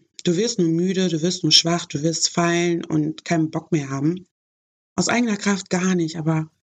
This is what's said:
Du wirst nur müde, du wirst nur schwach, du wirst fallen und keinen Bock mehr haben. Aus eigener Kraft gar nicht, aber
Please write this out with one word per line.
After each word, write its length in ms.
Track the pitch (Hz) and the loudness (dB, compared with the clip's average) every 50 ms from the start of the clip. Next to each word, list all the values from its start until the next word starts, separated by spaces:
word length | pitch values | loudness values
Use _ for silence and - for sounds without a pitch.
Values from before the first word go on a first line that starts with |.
| _ _ _ - - | _ _ _ -4 0
Du 120 | 180 170 | 0 2
wirst 220 | 170 220 240 233 - | 2 2 0 2 2
nur 100 | 175 165 | 2 4
müde, 400 | 165 165 180 185 190 185 185 180 | 4 2 2 2 2 2 2 2
du 140 | 165 156 | 0 0
wirst 200 | 151 185 180 - | 0 0 0 0
nur 100 | - 151 | 0 0
schwach, 340 | 151 - - 165 170 170 - | 0 0 0 0 -2 -2 -4
du 160 | - - 139 | -6 -6 -4
wirst 260 | 147 165 160 - - - | -2 -2 -2 -2 -4 -2
fallen 560 | - 185 170 170 170 170 175 175 170 170 - | -2 0 0 0 0 0 0 0 -2 -2 -2
und 400 | - - 156 151 151 156 - - | -2 -2 0 0 -2 -4 -6 -4
keinen 260 | - 175 165 160 156 | -2 0 0 0 0
Bock 220 | - 156 - - | -2 -6 -4 -2
mehr 160 | 175 156 139 135 | -2 -2 -2 -4
haben. 380 | 135 139 139 156 180 185 - - _ _ _ _ _ _ _ _ _ _ _ _ _ | -4 -2 -2 -2 -2 -2 -6 -16 _ _ _ _ _ _ _ _ _ _ _ _ _
Aus 120 | - - - | -2 0 2
eigener 280 | - 240 247 226 208 | 2 2 2 0 0
Kraft 340 | 196 - 202 202 185 - - | 0 0 0 0 0 -2 -2
gar 240 | - 180 180 190 185 | -2 0 2 2 2
nicht, 220 | 175 165 156 165 | 2 0 -2 -4
aber 340 | 170 151 160 160 160 156 160 _ _ _ | -2 -2 0 0 0 -2 -4 _ _ _